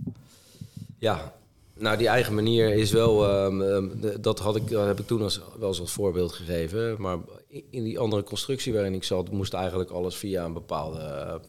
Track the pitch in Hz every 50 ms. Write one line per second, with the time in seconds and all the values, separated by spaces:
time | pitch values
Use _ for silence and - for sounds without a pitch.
0 | - - - - - - - - - - - - - - - - - - - -
1 | 113 110 98 82 - - - - - _ _ _ _ _ - 101 107 110 107 104
2 | 117 110 110 127 117 110 107 107 107 113 117 113 110 110 104 107 110 98 110 113
3 | 113 117 110 104 104 101 98 98 98 98 95 95 95 98 101 98 95 92 - 110
4 | 104 107 101 110 107 113 107 - 98 104 104 110 107 107 113 107 101 101 101 104
5 | 104 - 120 110 107 95 - 98 87 90 92 113 110 98 95 87 87 85 - -
6 | 101 95 85 90 87 82 - - 87 80 90 85 82 80 90 110 117 117 110 107
7 | 98 92 90 87 - - - - - _ 143 143 - - - 131 110 110 - -
8 | 117 107 110 101 101 - - - - - 135 127 - 135 110 104 98 98 95 92
9 | - - 101 92 90 92 101 98 98 95 - 90 95 92 87 92 90 - 90 87
10 | 90 90 87 - - 101 95 90 85 82 82 82 80 - 87 76 78 80 80 80
11 | 78 76 71 69 73 87 82 80 -